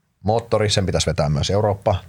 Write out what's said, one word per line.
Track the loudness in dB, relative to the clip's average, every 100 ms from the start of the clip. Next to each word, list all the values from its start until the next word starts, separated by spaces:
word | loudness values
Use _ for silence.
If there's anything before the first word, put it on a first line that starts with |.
| _ _
moottori, | -2 -2 0 0 2
sen | 0 0
pitäisi | 0 0
vetää | 0 0
myös | 0 0
Eurooppa | 0 0 0 0 -2